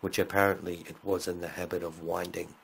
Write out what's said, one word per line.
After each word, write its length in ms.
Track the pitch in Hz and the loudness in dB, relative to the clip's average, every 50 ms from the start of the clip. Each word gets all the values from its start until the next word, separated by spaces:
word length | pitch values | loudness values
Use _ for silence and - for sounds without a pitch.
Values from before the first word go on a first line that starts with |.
which 180 | - 95 - - | -2 -2 2 2
apparently 640 | 95 - - 98 98 98 95 - 82 90 87 82 82 - | 0 4 6 6 8 8 6 2 -2 -6 -6 -6 -8 -14
it 100 | 85 - - | -14 -10 -4
was 240 | 98 98 90 85 92 | -2 -2 0 0 -2
in 140 | 87 87 | -4 -4
the 60 | 85 85 | -4 -6
habit 340 | - - 90 87 - 87 | -4 -4 -4 -2 -2 -2
of 220 | 85 85 80 82 82 | -4 -4 -8 -6 -4
winding. 500 | 82 87 87 90 87 87 87 87 - - - | -2 -2 0 -2 -2 -4 -6 -8 -8 -10 -20